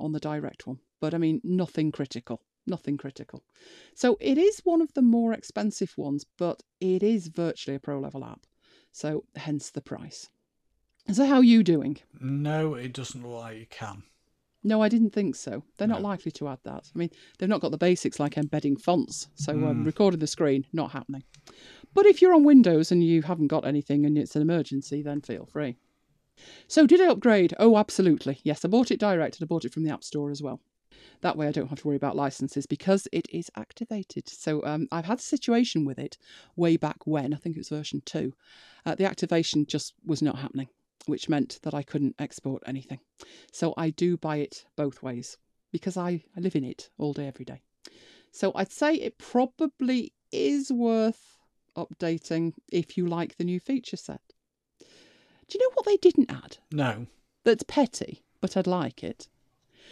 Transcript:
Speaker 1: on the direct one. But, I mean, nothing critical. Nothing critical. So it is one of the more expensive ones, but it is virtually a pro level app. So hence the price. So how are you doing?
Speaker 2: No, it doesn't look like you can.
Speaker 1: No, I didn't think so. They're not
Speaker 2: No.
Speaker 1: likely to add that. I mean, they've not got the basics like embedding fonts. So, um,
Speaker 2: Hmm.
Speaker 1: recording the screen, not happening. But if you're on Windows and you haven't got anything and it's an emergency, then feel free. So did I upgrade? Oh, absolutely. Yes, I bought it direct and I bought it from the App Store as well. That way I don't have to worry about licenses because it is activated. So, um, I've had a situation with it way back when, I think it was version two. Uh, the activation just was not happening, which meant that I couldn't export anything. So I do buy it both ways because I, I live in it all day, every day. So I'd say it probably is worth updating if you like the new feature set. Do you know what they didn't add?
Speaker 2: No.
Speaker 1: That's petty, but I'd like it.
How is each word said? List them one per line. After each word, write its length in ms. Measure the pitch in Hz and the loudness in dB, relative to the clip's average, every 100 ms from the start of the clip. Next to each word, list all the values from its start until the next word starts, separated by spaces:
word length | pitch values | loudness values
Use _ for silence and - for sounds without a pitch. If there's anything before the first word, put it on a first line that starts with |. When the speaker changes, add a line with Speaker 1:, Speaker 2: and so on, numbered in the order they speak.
Speaker 1:
on 120 | 165 | -6
the 80 | 156 | -6
direct 460 | 151 151 147 - - | -6 -6 -8 -10 -14
one. 120 | 131 _ _ | -16 _ _
But, 120 | 156 | -4
I 60 | 170 | 0
mean, 240 | 160 160 | 0 0
nothing 480 | - 180 175 - 156 | -2 -2 -2 -2 -2
critical. 480 | - 139 120 - 117 _ _ - | -4 -8 -10 -10 -12 _ _ -10
Nothing 280 | 165 - 143 | -8 -6 -8
critical. 480 | 139 - - 135 _ _ - - - | -8 -14 -18 -20 _ _ -20 -20 -20
So 220 | - 247 - | -2 0 2
it 180 | - 269 | 0 2
is 220 | 392 427 | 2 2
one 200 | 359 339 | 0 0
of 120 | 320 | 0
the 80 | - | 2
more 300 | 240 233 226 | 4 4 2
expensive 600 | 220 - 214 208 - 190 - | -4 -8 -6 -4 -4 -6 -6
ones, 280 | 143 143 - - | -6 -6 -8 -6
but 240 | 175 - _ _ | -6 -6 _ _
it 220 | 185 185 | -2 2
is 260 | 202 226 165 | 2 0 -2
virtually 480 | 170 165 - - 139 | -4 -4 -4 -8 -8
a 40 | |
pro 200 | - 139 | -6 -8
level 240 | 143 139 | -8 -12
app. 220 | 120 - _ _ _ _ _ | -14 -18 _ _ _ _ _
So 320 | - 151 151 - - | -10 -6 -6 -8 -12
hence 340 | 156 147 - | -8 -6 -8
the 100 | 143 | -14
price. 500 | - - - - - _ _ _ _ _ _ _ - | -12 -14 -14 -18 -20 _ _ _ _ _ _ _ -2
So 120 | 196 | 2
how 120 | 277 269 | 6 8
are 80 | |
you 180 | 247 226 | 10 8
doing? 360 | 180 160 135 147 _ - | 6 4 0 -6 _ -12
Speaker 2:
No, 540 | 131 139 147 156 156 | -6 -4 -2 -2 -2
it 180 | 127 127 | -4 -10
doesn't 300 | 127 123 127 | -10 -12 -14
look 180 | 120 117 | -14 -12
like 180 | 113 110 | -14 -16
you 80 | 110 | -18
can. 320 | - 107 101 - _ _ _ _ _ | -14 -14 -14 -20 _ _ _ _ _
Speaker 1:
No, 180 | 208 220 | -2 2
I 60 | 214 | 4
didn't 220 | 233 220 | 4 2
think 240 | 214 196 - | 2 -4 -4
so. 260 | - 147 - - | -8 -10 -10 -6
They're 100 | 208 | -4
not 160 | 196 | -2
Speaker 2:
No. 60 | 202 | -4
Speaker 1:
likely 240 | 190 165 | -6 -8
to 160 | - 147 | -8 -10
add 100 | 131 | -10
that. 260 | - 135 - | -14 -16 -12
I 60 | 165 | -8
mean, 120 | 170 - - - | -8 -8 -20 -6
they've 100 | 185 | -2
not 120 | 214 | -2
got 100 | 160 | -2
the 80 | 151 | 0
basics 400 | 175 180 - - | 2 2 -2 -4
like 180 | 147 - | -4 -4
embedding 400 | 147 151 147 139 | -4 -2 -2 -2
fonts. 520 | - 175 - - - - | 0 0 -2 -8 -14 -10
So, 160 | 147 | -6
um, 240 | 151 - 120 | -2 -2 0
Speaker 2:
Hmm. 80 | |
Speaker 1:
recording 340 | 151 151 196 170 | -2 2 2 2
the 80 | 151 | -4
screen, 400 | - 151 139 135 | -2 0 0 -2
not 180 | 160 143 | -6 -6
happening. 320 | 139 127 139 - _ - - - - - | -8 -12 -14 -16 _ -20 -20 -20 -20 -2
But 120 | - 403 | 6 6
if 140 | 320 | 8
you're 140 | 370 | 8
on 80 | 330 | 8
Windows 480 | 294 277 202 160 160 | 10 10 10 6 4
and 140 | 175 | 4
you 180 | 165 165 | 4 4
haven't 240 | 151 170 147 | 2 0 0
got 180 | 156 | 0
anything 400 | 139 147 - 143 | 0 -2 0 0
and 140 | 147 147 | 2 2
it's 160 | 117 | 0
an 80 | 151 | 0
emergency, 600 | 156 170 - 139 - 143 | 0 0 -2 -6 -6 -8
then 180 | 147 143 | -6 -8
feel 260 | - 107 - | -8 -10 -10
free. 300 | 151 139 120 _ _ _ _ _ _ - - - | -8 -8 -8 _ _ _ _ _ _ -20 -20 0
So 180 | 311 | 6
did 160 | 277 349 | 8 8
I 60 | 359 | 8
upgrade? 480 | 233 247 208 175 - | 4 4 6 4 6
Oh, 160 | 226 208 | 6 6
absolutely. 640 | 214 - 185 147 135 139 | 4 2 4 2 0 -4
Yes, 220 | 151 147 | -4 -4
I 40 | 170 | 2
bought 220 | 233 254 | 2 2
it 80 | 202 | 0
direct 380 | 208 175 147 - | 0 0 -2 -6
and 100 | 165 | -6
I 0 | |
bought 180 | 165 | -4
it 80 | 123 | -4
from 120 | - | -4
the 80 | 156 | -4
App 100 | 131 | -6
Store 300 | - 147 147 | -8 -6 -6
as 100 | 143 | -6
well. 180 | 143 - _ _ _ - - _ | -8 -10 _ _ _ -20 -20 _
That 160 | 175 151 | -4 -2
way 100 | 147 | -2
I 60 | |
don't 160 | 151 135 | -2 -6
have 120 | 143 | -6
to 60 | 151 | -4
worry 100 | 139 | -2
about 200 | 143 147 | -2 -2
licenses 500 | 139 - 139 147 139 | -4 -4 -6 -6 -6
because 400 | 175 - 196 - | -4 0 0 0
it 140 | 170 - | -8 -6
is 200 | 165 - | -10 -10
activated. 760 | - 220 - 233 214 185 - - | -12 -14 -14 -10 -10 -10 -14 -14
So, 360 | - - 151 143 | -10 -6 -4 -4
um, 220 | 151 - | -6 -6
I've 140 | 165 | -6
had 160 | 165 247 | -6 -6
a 20 | |
situation 600 | - 302 - 233 240 160 | -4 -4 0 0 0 -2
with 160 | 139 127 | -4 -6
it 180 | 143 - _ - - - | -12 -14 _ -20 -14 -2
way 200 | 170 165 | 2 2
back 300 | 151 - - | 0 -6 -4
when, 260 | 156 131 | -2 -2
I 40 | 151 | -4
think 180 | 175 | -6
it 60 | 156 | -10
was 80 | - | -8
version 340 | 151 147 147 | -10 -8 -10
two. 300 | - 160 131 - _ - - _ | -8 -6 -6 -8 _ -20 -20 _
Uh, 120 | 165 - | -8 -2
the 80 | |
activation 640 | 190 - 170 165 165 156 147 | -2 -2 0 0 2 0 -2
just 280 | 147 - - | -4 -8 -10
was 160 | - 151 | -6 -2
not 180 | 151 123 | 0 -2
happening, 300 | 135 131 135 _ _ _ - | -8 -10 -10 _ _ _ -6
which 220 | 147 - | -6 -2
meant 300 | 147 - - | 0 -2 -6
that 120 | 151 | -8
I 80 | 147 | -8
couldn't 340 | 139 151 135 - | -6 -4 -4 -4
export 440 | 147 - 135 135 - | -10 -10 -10 -10 -10
anything. 340 | 135 - 135 _ _ - - _ | -12 -12 -16 _ _ -20 -20 _
So 220 | - 170 - | -6 -4 -2
I 140 | 165 | -4
do 260 | 151 175 175 | 0 -2 -2
buy 200 | 160 151 | -4 -4
it 300 | 143 - - - | -6 -10 -14 -6
both 260 | 143 - | -6 -6
ways 360 | 131 120 - - _ _ _ | -10 -10 -12 -20 _ _ _
because 240 | 170 190 185 | -8 -6 -4
I, 260 | 175 175 - - | -4 -4 -8 -6
I 40 | |
live 160 | 180 160 | -4 -2
in 80 | |
it 260 | 127 - - - | -4 -10 -18 -8
all 140 | 151 | -6
day, 140 | 139 139 | -6 -8
every 180 | - | -12
day. 180 | 127 131 _ _ - - - _ _ | -16 -18 _ _ -20 -20 -20 _ _
So 200 | - 190 | -4 -2
I'd 180 | - 196 | -2 -6
say 220 | - 302 | -2 0
it 240 | 320 - - | 0 -4 -10
probably 960 | - 247 254 - 311 - 254 254 - _ _ | -4 0 0 -2 -4 -2 -2 -2 -4 _ _
is 400 | - 285 285 269 | -2 0 0 -2
worth 680 | 240 233 226 220 - _ _ _ _ _ - | 0 0 2 0 -2 _ _ _ _ _ -12
updating 760 | - - 170 165 - 165 165 - - | -12 -6 -4 -4 -4 -4 -4 -6 -6
if 260 | 175 170 - | -4 -4 -4
you 100 | 175 | -2
like 300 | 170 170 - | -2 -6 -6
the 80 | |
new 160 | 175 180 | -4 -4
feature 360 | - 269 - 185 | -4 -4 -4 -12
set. 240 | - 143 _ _ _ _ _ _ | -12 -16 _ _ _ _ _ _
Do 800 | - _ _ _ _ _ - 403 | -20 _ _ _ _ _ -8 0
you 20 | |
know 120 | 508 | 0
what 120 | - 415 | 0 0
they 100 | 403 | 4
didn't 340 | 370 - - | 6 6 2
add? 280 | 131 - - _ | -4 -16 -20 _
Speaker 2:
No. 340 | 147 131 107 120 _ _ _ | -2 -2 -4 -12 _ _ _
Speaker 1:
That's 200 | 240 226 | 2 2
petty, 600 | - - 262 - - - _ _ | 0 0 0 -2 -14 -14 _ _
but 160 | 190 190 | -4 -2
I'd 100 | 180 | -2
like 380 | 180 131 - | -2 -4 -8
it. 240 | - - - _ _ _ _ _ - | -12 -14 -20 _ _ _ _ _ -20